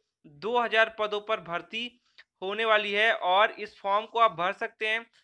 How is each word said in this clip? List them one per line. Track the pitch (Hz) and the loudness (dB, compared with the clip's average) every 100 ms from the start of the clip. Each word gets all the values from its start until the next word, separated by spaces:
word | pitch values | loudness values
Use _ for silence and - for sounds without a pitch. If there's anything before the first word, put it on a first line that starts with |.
| _ _ 160 | _ _ -20
दो | 147 196 240 | -10 -2 0
हज़ार | 226 220 220 220 | 2 2 2 0
पदों | 208 208 | -4 -4
पर | 208 214 | -4 -6
भर्ती | 170 170 165 220 240 - _ - _ _ | -4 -8 -8 -10 -12 -14 _ -20 _ _
होने | 185 208 226 | -8 -2 2
वाली | 214 202 | 2 2
है | 202 220 | 2 2
और | - 180 185 220 | 2 2 4 4
इस | - 208 - | 0 -14 -10
फॉर्म | 196 202 226 | -2 -2 -2
को | 226 | 2
आप | 226 165 | 2 2
भर | 180 | -4
सकते | 202 226 - 220 | -4 -8 -6 -4
हैं। | 226 233 _ | -4 -6 _